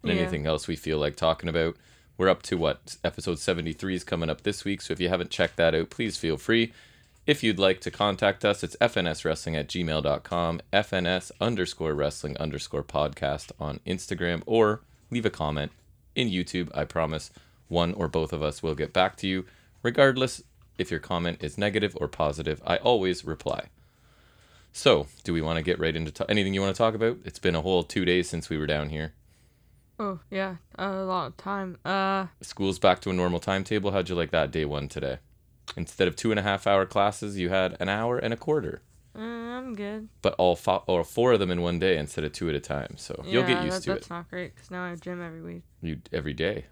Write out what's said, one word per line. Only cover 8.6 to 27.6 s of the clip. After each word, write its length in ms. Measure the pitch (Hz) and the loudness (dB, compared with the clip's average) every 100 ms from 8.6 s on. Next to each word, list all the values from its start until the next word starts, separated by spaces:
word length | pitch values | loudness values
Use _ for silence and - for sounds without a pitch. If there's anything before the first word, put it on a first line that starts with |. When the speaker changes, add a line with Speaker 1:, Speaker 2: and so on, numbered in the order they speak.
Speaker 1:
it's 120 | 87 - | -4 2
F 160 | 117 - | 2 2
N 100 | 87 | 0
S 180 | 78 | 0
wrestling 300 | 80 78 - | -2 -2 -2
at 140 | 80 71 | -4 -2
gmail 340 | 87 82 78 | -2 0 0
dot 220 | 73 73 | 2 0
com, 360 | - 87 85 85 - | -2 -2 0 -2 0
F 200 | 98 107 | 0 2
N 140 | 95 87 | 0 0
S 240 | 90 - - | -2 -4 -2
underscore 540 | 113 110 87 - 80 | -2 0 -2 -2 -2
wrestling 420 | 73 73 - 76 67 | 0 0 -2 -8 -4
underscore 460 | 80 71 - 73 | -6 -6 -6 -6
podcast 680 | 69 71 73 69 73 73 - - | -2 0 0 0 -4 -4 -8 -8
on 180 | 76 69 - | -8 -6 -6
Instagram, 560 | 92 - 90 87 85 | -6 -4 -2 -2 -2
or 380 | - 113 107 107 _ _ _ | 2 4 4 4 _ _ _
leave 160 | 120 | -2
a 60 | 110 | -2
comment 400 | - 76 76 73 _ _ _ _ - | 0 -2 -2 -4 _ _ _ _ -2
in 120 | 120 | 0
YouTube. 400 | 90 90 90 85 | 0 0 -2 -2
I 100 | - | -2
promise 460 | 76 85 80 78 - - _ _ _ | -2 0 0 -2 -8 -20 _ _ _
one 260 | 85 85 | 2 2
or 140 | 95 82 | 0 0
both 240 | 82 78 | 0 0
of 100 | 80 | 0
us 180 | 76 71 | -2 -2
will 140 | 80 | -4
get 180 | 73 73 | -2 0
back 240 | 92 95 - | 2 2 2
to 100 | 95 | -2
you. 180 | 95 90 - _ _ | -2 -4 -16 _ _
Regardless, 580 | 120 120 139 131 127 - - _ - - | -2 6 6 6 0 -2 -16 _ -20 -6
if 140 | 92 | -4
your 80 | 80 | -4
comment 400 | - 87 85 85 | -2 -2 0 -2
is 160 | 73 85 | -6 -2
negative 400 | 104 104 101 - | 0 2 0 -2
or 80 | 87 | -6
positive, 520 | - 76 73 76 73 80 | 0 0 0 -4 -4 0
I 120 | 87 | 2
always 460 | 117 120 92 90 | 4 4 2 0
reply. 440 | - 78 - - - _ _ _ _ _ _ _ _ - _ | -4 -6 -4 -4 -6 _ _ _ _ _ _ _ _ -20 _
So, 340 | - 143 90 71 - | 2 6 6 4 -8
do 100 | - | -2
we 80 | 82 | -2
wanna 220 | 78 82 | 0 0
get 160 | 80 87 | 0 2
right 160 | 80 | 2
into 160 | 80 78 | 0 -6
ta-, 160 | - - | -6 0
anything 240 | 104 98 | 2 2
you 80 | 98 | 2
wanna 140 | 98 | 0
talk 200 | 95 113 | 2 2
about? 240 | 107 113 120 | 2 0 -2
It's 140 | - - | -10 -2
been 160 | 92 | 0
a 60 | 85 | 2